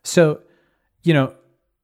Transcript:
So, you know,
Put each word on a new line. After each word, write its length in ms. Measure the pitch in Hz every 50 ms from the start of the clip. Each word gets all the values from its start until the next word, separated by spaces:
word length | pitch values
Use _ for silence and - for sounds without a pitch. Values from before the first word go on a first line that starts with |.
| _
So, 360 | - - 180 165 151 147 - - _ _ _ _ _ _ _ _ _ _ _
you 100 | _ 165
know, 220 | 160 143 135 131 - - _ _ _ _ _ _ _ _